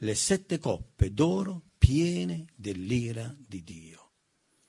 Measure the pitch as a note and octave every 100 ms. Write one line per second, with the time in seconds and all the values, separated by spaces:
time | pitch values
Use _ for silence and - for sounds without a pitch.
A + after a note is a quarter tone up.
0 | G#2+ G#2+ - F#3+ - E3+ - F2 - -
1 | F#2+ G2+ E3 F#3+ F#3+ F3 - _ B2+ D3
2 | E3+ F3 F3+ E3 E3 - G#2 F#2 F#2+ B2
3 | A#2 A2+ A#2 C#3+ A2+ F#2+ E2 E2 D#2+ E2
4 | - _ _ _ _ _